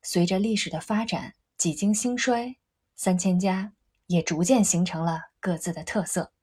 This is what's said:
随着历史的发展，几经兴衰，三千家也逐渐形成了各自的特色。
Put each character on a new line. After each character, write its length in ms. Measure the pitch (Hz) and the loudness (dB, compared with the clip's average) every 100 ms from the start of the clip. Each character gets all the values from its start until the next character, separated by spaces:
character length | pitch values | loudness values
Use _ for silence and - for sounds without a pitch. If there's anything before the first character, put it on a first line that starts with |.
随 240 | - 180 175 | -2 2 2
着 140 | 190 | 2
历 160 | 214 214 | 0 0
史 140 | - | -2
的 100 | - | -6
发 240 | - 214 | -2 -2
展， 300 | 226 151 131 - _ _ | 0 -4 -6 -16 _ _
几 160 | 170 | -2
经 200 | 151 202 | 0 0
兴 240 | 214 247 247 | 0 0 -2
衰， 380 | 262 240 240 254 _ _ _ - | 0 0 -2 -10 _ _ _ -4
三 220 | - 180 | 0 2
千 200 | 190 180 | 2 2
家 360 | 190 185 202 _ _ _ _ | 2 0 -4 _ _ _ _
也 160 | 175 | 0
逐 220 | 160 160 175 | 2 0 4
渐 180 | 254 | 4
形 220 | 202 170 180 | 4 2 0
成 180 | 160 | 0
了 200 | 165 160 - _ | -2 -4 -8 _
各 160 | 196 165 | -4 -4
自 160 | - | -4
的 100 | 165 | -6
特 220 | - 214 175 | -4 -4 -2
色。 260 | 180 - _ | -4 -4 _